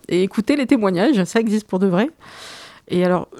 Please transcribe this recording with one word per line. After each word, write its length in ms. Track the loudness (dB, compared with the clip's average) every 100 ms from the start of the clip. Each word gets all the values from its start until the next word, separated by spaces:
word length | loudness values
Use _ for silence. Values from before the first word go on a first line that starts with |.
| -2
et 120 | -2
écoutez 340 | 0 0 0 0
les 100 | 2
témoignages, 580 | 2 2 2 2 2
ça 160 | 0 0
existe 260 | 0 -2 -2
pour 120 | -2
de 80 | 2
vrai. 240 | 2 0 -4 -20 -20 -20 -20 -20 -20 -4
Et 140 | 0
alors, 260 | 2 0 -4 -10